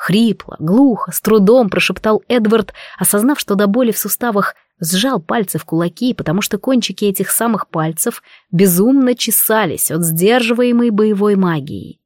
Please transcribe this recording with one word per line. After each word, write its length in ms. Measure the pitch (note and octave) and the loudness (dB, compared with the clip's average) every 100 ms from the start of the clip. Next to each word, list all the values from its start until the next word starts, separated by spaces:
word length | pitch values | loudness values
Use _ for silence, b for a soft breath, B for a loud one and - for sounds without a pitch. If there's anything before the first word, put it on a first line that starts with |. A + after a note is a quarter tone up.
Хрипло, 560 | - G#3 A#3 F#3+ - - | -2 0 2 -2 -8 -8
глухо, 540 | D#3 A3 C#4 F#3+ - | 0 4 4 2 -6
с 80 | - | -6
трудом 480 | - G#3+ G3 B3+ G#3 | 2 4 6 4 4
прошептал 540 | F3 - F#3 A3 G#3 - | 0 -2 -2 -2 -2 0
Эдвард, 460 | B3 G#3+ A3 G3+ B B B | 0 2 0 -2 B B B
осознав, 400 | F#3 G#3 A#3+ C#4+ | -2 0 0 -2
что 160 | - | -2
до 120 | G3+ G#3 | 0 2
боли 260 | A#3 A#3+ | 2 0
в 60 | G3+ | -2
суставах 560 | G3+ - A#3+ G3+ - - _ - | -6 -4 -2 -2 -2 -6 _ -10
сжал 400 | E3 F#3 C4 A#3 | -4 -2 -2 -2
пальцы 380 | D#3 A#3 - - | -4 -4 -2 -6
в 80 | - | -4
кулаки, 480 | E3 F3 - B3 | -2 -2 -2 -4
потому 260 | A#3 D#3 F#3 | -2 -2 -2
что 160 | - G#3 | -2 -4
кончики 480 | - C4 - F#3+ | 0 0 -2 -2
этих 260 | G#3 G3 F#3+ | -2 -2 -4
самых 380 | - A#3 G3+ - | -2 -2 -2 -4
пальцев 540 | D#3+ D#3+ D#3+ A#3 - b b b | -4 -4 -4 -6 -6 b b b
безумно 640 | E3+ G3 F3 A3 C#4 B3+ | 2 4 4 4 4 2
чесались 760 | B3 - - - A3 F#3 G2+ - | 0 -2 -2 0 0 0 -4 -4
от 120 | E3 | -2
сдерживаемой 880 | E3 E3 G3 B3 A#3 A#3 B3 A#3+ A#3+ | -2 0 2 2 0 0 2 2 2
боевой 480 | G#3 G#3+ G3+ G#3 G3 | 2 2 2 2 2
магии. 640 | F3+ D#3 C3+ G2 - - | 2 0 -4 -12 -14 -18